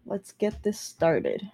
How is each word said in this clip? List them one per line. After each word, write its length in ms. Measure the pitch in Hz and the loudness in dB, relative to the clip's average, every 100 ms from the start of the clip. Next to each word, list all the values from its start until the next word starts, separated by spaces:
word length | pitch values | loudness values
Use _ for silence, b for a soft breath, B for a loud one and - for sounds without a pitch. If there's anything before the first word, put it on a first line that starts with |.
| - | -6
let's 240 | 196 - | -8 -8
get 320 | - 208 208 | -2 -2 0
this 160 | 208 214 | -4 -4
started. 640 | - - 165 143 - 50 196 | -10 2 4 4 2 -2 -6